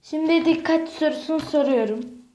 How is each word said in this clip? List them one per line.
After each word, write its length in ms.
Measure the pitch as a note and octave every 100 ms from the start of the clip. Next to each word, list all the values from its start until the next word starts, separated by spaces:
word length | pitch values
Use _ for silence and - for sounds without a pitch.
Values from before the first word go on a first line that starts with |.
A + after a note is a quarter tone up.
Şimdi 420 | - D#4 D#4+ E4
dikkat 440 | D#4+ D#4+ - E4 D#4+
sorusunu 520 | - D4+ D4+ - D#4
soruyorum. 640 | - D4+ C#4 B3+ G#3+ A3 B3 - -